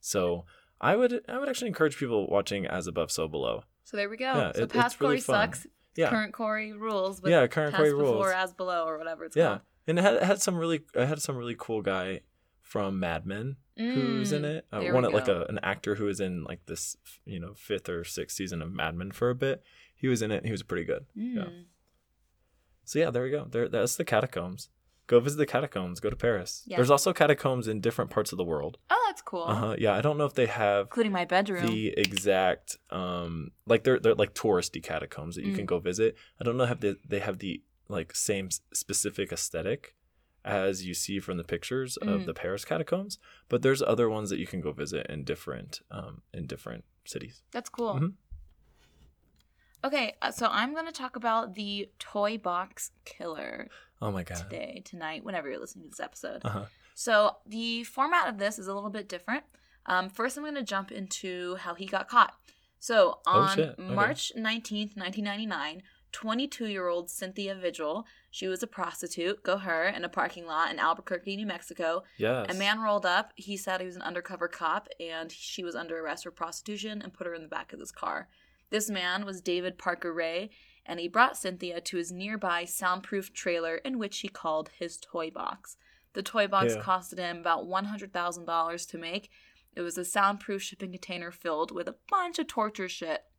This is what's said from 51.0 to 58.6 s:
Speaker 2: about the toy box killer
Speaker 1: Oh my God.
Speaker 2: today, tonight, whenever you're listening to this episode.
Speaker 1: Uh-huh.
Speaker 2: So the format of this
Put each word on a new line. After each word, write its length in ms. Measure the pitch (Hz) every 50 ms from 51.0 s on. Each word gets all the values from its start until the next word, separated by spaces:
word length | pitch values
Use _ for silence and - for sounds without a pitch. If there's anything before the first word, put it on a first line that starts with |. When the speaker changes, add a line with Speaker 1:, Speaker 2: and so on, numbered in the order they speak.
| 262 254 - 247
Speaker 2:
about 380 | 220 233 220 226 226 226 185
the 340 | 196 208 202 202 202 196 - _ _
toy 380 | - - - 208 202 208 220 226
box 540 | 208 185 175 175 185 190 - - - - _ _ _
killer 640 | - - - 175 170 160 - 71 64 57 - - - - - - _ _ _
Speaker 1:
Oh 100 | - 107
my 120 | 101 95 87
God. 140 | - 92 85
Speaker 2:
today, 440 | 85 90 87 82 80 - - - 190
tonight, 380 | - - 175 165 156 160 156 -
whenever 240 | - 196 175 151 139
you're 100 | 123 76
listening 260 | - - - - -
to 40 | -
this 100 | - -
episode. 420 | - - - - - - - - -
Speaker 1:
Uh-huh. 200 | - 104 98 101 107 _ _ _ - _
Speaker 2:
So 420 | - - - 226 208 214 208 - - _
the 380 | - 214 226 233 233 233 233 233
format 460 | - - - 269 294 339 349 311 -
of 80 | 220 196
this 200 | 196 202 214 220